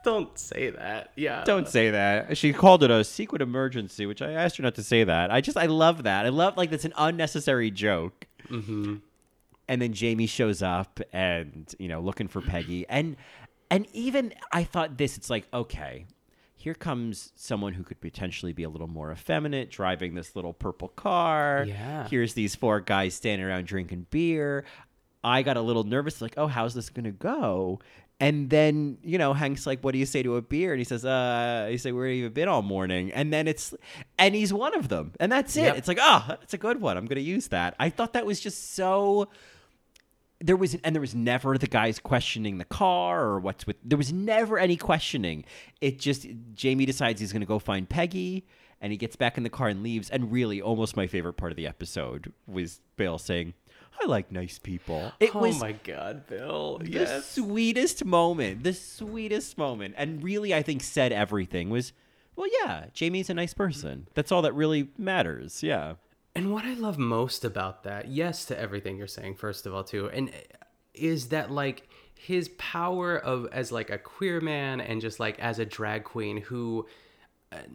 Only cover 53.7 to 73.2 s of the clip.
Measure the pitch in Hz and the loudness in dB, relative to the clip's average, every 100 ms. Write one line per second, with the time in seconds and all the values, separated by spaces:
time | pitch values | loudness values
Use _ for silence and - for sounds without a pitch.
53.7 | - - - 415 117 92 92 90 - - | -20 -20 -4 0 0 -2 -8 -8 -10 -8
54.7 | 90 - 80 92 - 220 208 226 151 110 | -8 -6 -6 -6 2 2 4 2 2 -4
55.7 | 104 - 71 82 139 - 95 139 156 151 | -6 -10 -8 -8 -10 -12 -10 -6 -4 -4
56.7 | 135 165 - 359 277 277 - 208 208 226 | -6 -6 -2 0 -2 -4 -4 -2 2 2
57.7 | 240 339 - 185 175 170 165 107 98 156 | 2 0 0 2 4 4 2 -2 -2 -4
58.7 | 180 - - 214 220 214 214 - - 143 | -4 -10 -12 -10 -8 -2 -4 -4 -4 -4
59.7 | 113 98 - 147 160 170 208 208 156 151 | -2 -8 -6 -6 -4 -2 -2 2 2 2
60.7 | 139 - - 127 104 104 104 87 90 87 | -2 -2 2 2 2 0 0 -2 -4 -2
61.7 | 117 127 _ _ _ _ - 392 494 381 | -2 -4 _ _ _ _ -6 0 0 0
62.7 | 156 - - 165 180 190 170 170 - 196 | -4 -10 -4 -2 -2 -2 -2 -4 -2 -2
63.7 | 147 147 67 85 - 147 180 156 139 156 | -2 -8 -10 -6 -4 2 4 4 2 2
64.7 | 156 139 - 190 185 87 65 71 - 156 | 2 -2 -4 -2 0 0 -4 -10 -6 -2
65.7 | 117 76 82 _ _ _ - 190 208 240 | -2 -2 -10 _ _ _ -6 -2 -2 -4
66.7 | 247 220 160 120 113 127 - 117 101 95 | -4 -4 -2 0 0 -2 -4 -6 -4 -6
67.7 | - 101 101 117 139 170 160 - 110 104 | -8 -10 -10 -6 -4 -4 -4 -8 -6 -6
68.7 | 101 95 95 101 - 95 95 104 98 101 | -6 -6 -8 -10 -10 -10 -8 -8 -8 -8
69.7 | 95 95 104 101 123 135 - - - - | -8 -6 -6 -6 -6 -6 -8 -20 -20 -20
70.7 | _ _ - 160 160 123 156 127 143 139 | _ _ -4 -2 -2 -2 -4 -2 -2 -2
71.7 | 131 - - _ - - 180 175 - - | -4 -16 -20 _ -20 -4 -4 -4 -8 -8
72.7 | 170 175 185 175 170 | -4 -2 -2 -2 -2